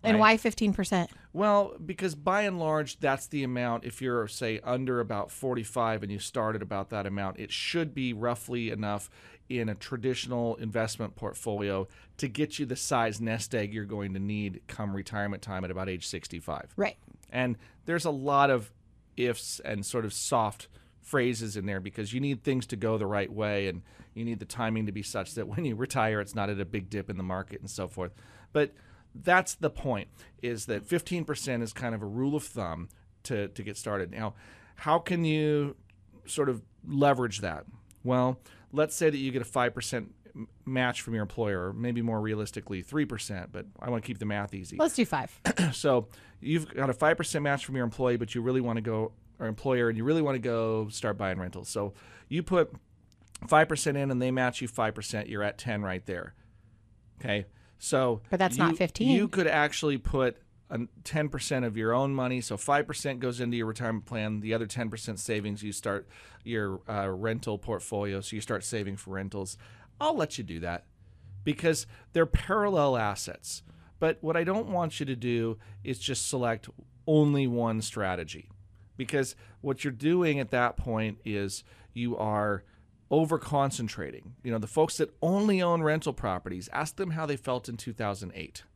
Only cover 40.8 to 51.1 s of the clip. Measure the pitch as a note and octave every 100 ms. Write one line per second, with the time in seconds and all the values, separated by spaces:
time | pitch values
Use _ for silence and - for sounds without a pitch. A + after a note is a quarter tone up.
40.8 | B2+ A#2+ - A2+ G#2 - A2 F#2+ F2+ G#2+
41.8 | A#2+ A#2 A#2 A2 G#2+ G#2+ G#2 - - G2
42.8 | F2+ D3 C#3+ A2+ - G2+ F2 - G#2 -
43.8 | A#2 A#2+ A2 G#2+ G#2+ G#2 G2+ G2 F#2 -
44.8 | D#4 - A3 D3+ B2 - - - F3 B2
45.8 | D3 B2+ A2 - - - - D#3+ D#3 -
46.8 | C3+ B2 D3+ E3 E3+ D#3+ C#3+ C#3 - C3+
47.8 | A#2+ - B2+ A#2+ A2+ A#2+ A#2 C3 A#2+ A#2
48.8 | A2+ A2 A2 - - - A2+ G#2+ C#3 B2+
49.8 | A#2+ A2 A#2+ D#3+ D3 C3+ A#2+ A#2 A2+ A2
50.8 | G#2+ G#2+ A#2